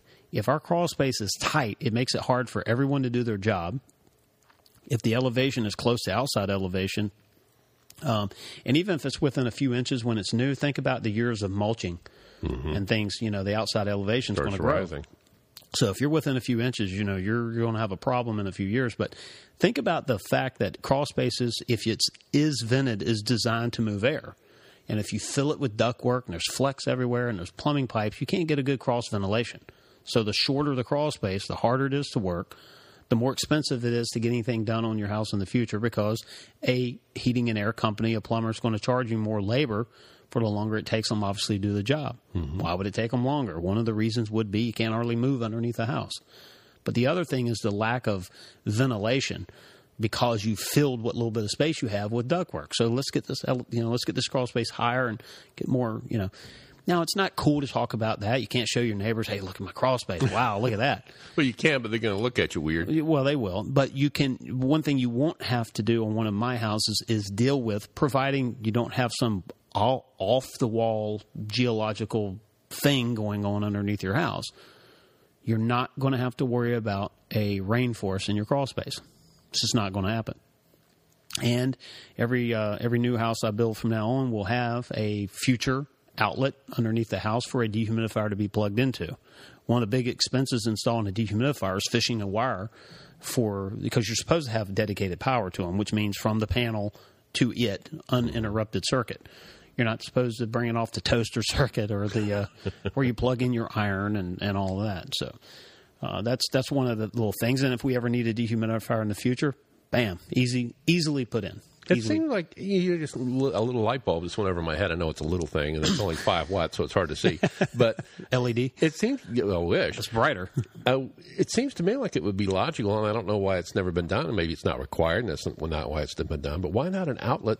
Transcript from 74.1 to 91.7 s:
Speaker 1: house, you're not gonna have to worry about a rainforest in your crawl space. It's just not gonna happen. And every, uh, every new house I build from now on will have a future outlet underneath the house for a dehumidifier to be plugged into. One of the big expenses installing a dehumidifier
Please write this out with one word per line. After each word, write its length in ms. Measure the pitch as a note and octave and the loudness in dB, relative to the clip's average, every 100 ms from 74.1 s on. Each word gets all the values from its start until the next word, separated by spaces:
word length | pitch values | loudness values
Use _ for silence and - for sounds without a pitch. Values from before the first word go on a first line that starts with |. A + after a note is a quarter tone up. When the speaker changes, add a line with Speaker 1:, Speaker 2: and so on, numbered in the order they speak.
Speaker 1:
house, 300 | B2+ D#3+ F#2+ - - - - - - _ _ _ _ | 0 0 -2 -8 -12 -20 -20 -20 -20 _ _ _ _
you're 140 | - A2+ | -2 0
not 320 | A2+ B2 C3 - | 2 2 0 0
gonna 200 | C3+ B2+ | 0 2
have 180 | B2+ - | 0 0
to 80 | C3 | 0
worry 300 | A#2+ A#2+ A#2+ | 2 2 0
about 360 | A2 G2 G#2 - - | 0 -2 -2 -8 -4
a 280 | G#2+ G#2 G2+ | 0 0 0
rainforest 680 | F#2+ A#2 B2 A2 G2 F#2+ - | 2 2 2 0 -2 -2 0
in 60 | G#2 | 0
your 100 | G#2 | 0
crawl 220 | C#3 C#3 | 0 -2
space. 320 | - - - - _ _ _ _ | -4 -8 -8 -14 _ _ _ _
It's 100 | - | -4
just 120 | A2 | 0
not 180 | B2 G2 | 0 0
gonna 200 | G2 F#2+ | 0 0
happen. 220 | A2+ - - _ _ _ _ _ _ _ _ - - | -2 -4 -10 _ _ _ _ _ _ _ _ -10 -2
And 340 | A#2+ A#2+ C3 C3 - - - - | 2 2 0 -2 -8 -18 -10 -2
every, 360 | A#2 B2 A#2 | 0 0 0
uh, 240 | A2 G#2+ G#2 | 0 -2 -2
every 200 | A#2+ A#2+ | 0 2
new 180 | A#2+ A#2 | 2 2
house 260 | A#2 A2+ | 0 0
I 80 | A2 | 0
build 260 | G#2 A#2 G#2+ | 2 0 0
from 120 | A2+ | 0
now 200 | A2 G#2+ | 0 0
on 220 | C3+ B2+ | 0 0
will 120 | A2 | -2
have 480 | G2 B2 A#2+ A#2+ - - | 0 0 0 -2 -4 -4
a 320 | G#2+ G#2 G2+ | -2 -2 -4
future 600 | - - B2 C3+ C3 C#3+ _ _ - | -2 0 2 2 -2 -4 _ _ 0
outlet 360 | G#2+ - C3+ - - - | 0 2 -2 -2 -8 -2
underneath 320 | A2+ A2+ A2 | 0 0 0
the 100 | F#2+ | -2
house 240 | G#2+ A#2 - | 0 0 0
for 140 | B2+ | -2
a 40 | A2+ | 0
dehumidifier 640 | G#2+ G#2+ A2+ A2+ A2 G#2+ | 0 0 0 0 0 0
to 60 | G2+ | 0
be 120 | G2+ | 0
plugged 300 | G#2 G#2 G#2 | 0 2 2
into. 380 | C3 - E2 - - - - - - | 2 0 -6 -8 -16 -20 -20 -8 0
One 160 | A#2+ | 2
of 80 | G#2 | 2
the 80 | B2+ | 0
big 100 | B2 | 0
expenses 600 | - - B2+ C3+ A#2+ A2+ | -2 0 0 2 0 0
installing 400 | G#2 B2 A#2 G2+ | 0 0 0 0
a 40 | |
dehumidifier 680 | G2 G#2 G#2+ C#3 C#3 F#2+ | 0 0 2 0 0 -2